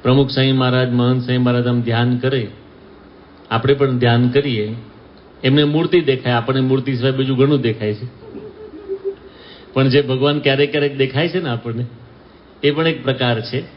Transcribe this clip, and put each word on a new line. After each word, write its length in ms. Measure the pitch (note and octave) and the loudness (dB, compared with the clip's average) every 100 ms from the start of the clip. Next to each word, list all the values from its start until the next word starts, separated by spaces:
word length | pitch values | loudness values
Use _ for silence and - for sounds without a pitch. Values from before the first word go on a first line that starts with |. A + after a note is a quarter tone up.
પ્રમુખ 280 | B2 C3+ C3+ | 4 2 2
સ્વામી 220 | C3+ C3 | 2 2
મહારાજ, 400 | C3 B2+ B2+ B2+ | 2 2 2 2
મહંત 300 | B2 B2 B2+ | 2 2 0
સ્વામી 160 | B2 B2+ | 0 0
મહારાજ 280 | B2 B2 B2 | 2 2 2
આમ 140 | B2 | 0
ધ્યાન 380 | A#2 A#2 A#2+ B2 | 0 0 0 0
કરે, 300 | C3 C3 G#2 - - - - - - - - - - | 0 -2 -4 -12 -20 -20 -20 -20 -20 -20 -20 -20 -6
આપણે 240 | A2+ C3 | -2 2
પણ 240 | C#3 C#3 B2 | 2 2 2
ધ્યાન 300 | A#2+ A#2+ B2 | 2 4 4
કરીએ, 460 | C3+ C#3+ A2+ G#2+ A#2 - - - - - - | 2 0 -4 -4 -8 -14 -20 -20 -20 -20 -4
એમને 200 | C3 C#3+ | 2 2
મૂર્તિ 360 | D3 D#3 D#3+ F3+ | 2 0 2 2
દેખાય, 320 | C#3+ B2+ B2 | 2 -2 0
આપણને 280 | A#2+ A2+ C3 | 0 0 0
મૂર્તિ 360 | C3 C3 B2+ B2 | 2 0 0 -2
સિવાય 160 | C3 | 0
બીજું 260 | C3 C3+ B2+ | 0 -2 2
ઘણું 220 | C#3 C#3+ | 2 2
દેખાય 340 | A#2 G#2+ G#2+ | 0 -2 -4
છે. 120 | G#2 B2 - - - G#4+ - G#4+ - G4 G4 G4 G4 - - - - - | -4 -10 -14 -18 -16 -18 -18 -18 -18 -12 -10 -10 -12 -20 -20 -20 -20 -8
પણ 160 | C3 C3+ | -2 2
જે 140 | C#3+ | 2
ભગવાન 380 | C3 C3 C#3+ D3 | 2 0 0 0
ક્યારેક 300 | C#3 C3+ D3 | 0 0 0
ક્યારેક 260 | D3 C#3+ C#3 | 0 -2 -2
દેખાય 320 | C3 C3+ E3+ | -2 -2 -2
છે 120 | F3+ | -4
ને 80 | D#3 | -4
આપણને, 380 | A2+ A#2+ A2+ B2 - - - - - - - | -6 -6 -8 -8 -12 -20 -20 -20 -20 -20 -2
એ 80 | C#3+ | -2
પણ 160 | D3 E3 | 0 -2
એક 180 | D#3 | -2
પ્રકાર 360 | C#3 B2+ B2 A2+ | -4 -2 -2 -2
છે 220 | A2 C3 E3+ | -4 -8 -8